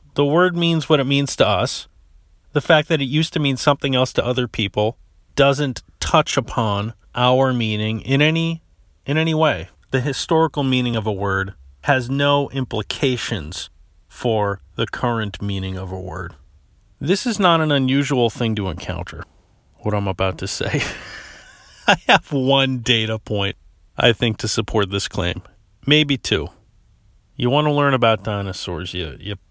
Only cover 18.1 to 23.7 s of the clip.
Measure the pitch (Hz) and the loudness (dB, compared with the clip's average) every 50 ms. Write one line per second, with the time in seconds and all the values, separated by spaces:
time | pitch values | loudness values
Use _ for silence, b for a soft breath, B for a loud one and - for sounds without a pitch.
18.1 | 147 127 120 113 - - 120 113 113 107 98 92 80 85 - - 87 82 85 - | 2 2 2 2 0 0 -2 -2 -2 -2 -2 -4 -4 -6 -6 -8 -6 -6 -8 -10
19.1 | - 80 - - _ _ _ _ _ _ _ _ _ _ - 107 104 104 101 98 | -10 -14 -14 -16 _ _ _ _ _ _ _ _ _ _ -4 -2 -2 0 0 -2
20.1 | 92 - 95 95 90 - 98 95 - - - - - 143 - - - - - - | -2 0 -2 -2 -2 -2 -6 -6 -4 -4 -4 -2 -2 -2 -4 -4 -8 -12 -14 -16
21.1 | - - - - - - - - - - - - - - - - 196 165 - - | -16 -16 -18 -18 -20 -20 -20 -20 -20 -20 -20 -20 -20 -4 2 2 2 2 4 4
22.1 | 220 170 - - 151 139 127 131 135 135 135 135 131 123 113 127 120 113 113 110 | 4 4 4 0 -2 0 2 4 4 4 4 2 0 -2 0 2 2 2 2 0
23.1 | 113 110 - - 110 101 98 98 - - - - | -2 -4 -4 -4 -2 -2 -2 -2 -4 -6 -14 -20